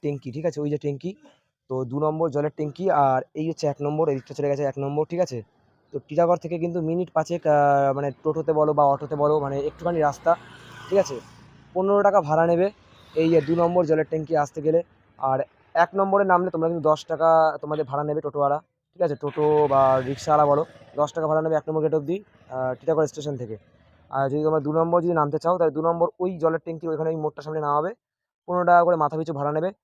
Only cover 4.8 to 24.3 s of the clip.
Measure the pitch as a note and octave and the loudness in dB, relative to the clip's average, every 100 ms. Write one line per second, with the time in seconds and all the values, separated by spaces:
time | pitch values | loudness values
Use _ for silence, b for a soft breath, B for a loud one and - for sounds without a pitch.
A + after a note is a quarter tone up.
4.8 | C#3 D3 D#3 E3+ F3+ B2 G#2 _ _ _ | -4 -4 -2 -2 -4 -6 -12 _ _ _
5.8 | _ C#3+ - D3+ E3+ F3 D#3+ E3+ E3+ E3+ | _ -12 -4 2 2 2 -2 -6 -4 -4
6.8 | D#3 E3+ F3 D#3+ D#3 E3+ D#3+ D3 C#3+ C#3 | -2 -2 -2 -4 -2 -2 2 4 4 4
7.8 | C#3 C3+ C#3+ C3 D#3 D#3+ D#3 D#3 D3+ D3+ | 2 0 -4 -4 -4 -2 0 2 2 4
8.8 | C#3+ C#3 C#3+ D3+ D3 D#3 C#3 C#3 C#3+ - | 4 2 -2 0 2 2 -2 -4 -6 -6
9.8 | E3+ E3+ D3 C3+ E3 E3+ - - - - | -4 0 0 0 0 0 -2 -20 -20 -20
10.8 | - G3 F3+ B2 - - - - _ F3+ | -2 0 0 -4 -14 -20 -20 -20 _ -4
11.8 | F#3+ G3+ G3+ G3 D3+ D#3 E3+ E3+ F#3+ - | 0 4 4 4 2 2 4 4 0 -4
12.8 | _ - - D#3 E3 E3 C#3+ E3+ E3+ F3+ | _ -20 -8 0 2 4 2 2 2 2
13.8 | D#3 D#3 D#3 D#3+ D3+ D#3 C#3+ - D3 E3 | 2 0 0 -4 -2 -2 -2 -4 0 0
14.8 | E3+ _ _ - C3+ - C#3 _ _ E3 | -2 _ _ -6 -2 -2 -4 _ _ 0
15.8 | F3 G3 G3 G3+ G3 F3+ F#3 E3 E3 E3+ | 0 0 0 2 4 2 2 -2 -2 0
16.8 | D3+ D#3 - D#3 D#3+ D#3+ D#3+ D3 D3 D3+ | 0 0 -2 0 4 4 4 0 -6 -6
17.8 | C3+ C#3+ D3+ D3+ D3+ D3 C#3 C#3+ - _ | -4 -4 -4 -4 -4 -2 0 -2 -6 _
18.8 | _ - F3 C#3+ D3 D3 D3+ D3+ D3 C3+ | _ -4 -4 -4 -6 -2 2 4 4 4
19.8 | C3+ C3 B2+ C#3 - D3+ D3 C#3+ E3 - | 4 2 0 -4 2 4 4 2 0 -10
20.8 | - C#3 D3 E3+ D#3 D#3 D#3+ D#3 D3+ D#3 | -10 -4 -4 -2 0 0 0 -2 -2 -2
21.8 | D3+ D#3 C#3 F#3+ G#3 _ - C3 C3 B2+ | 0 -2 -2 -6 -8 _ -12 -6 -6 -4
22.8 | D#3 D#3 D3+ D#3 D3 C3+ A#2 G#2+ _ _ | -2 0 0 -2 -8 -8 -10 -14 _ _
23.8 | _ _ _ C3+ C#3 | _ _ _ -4 -2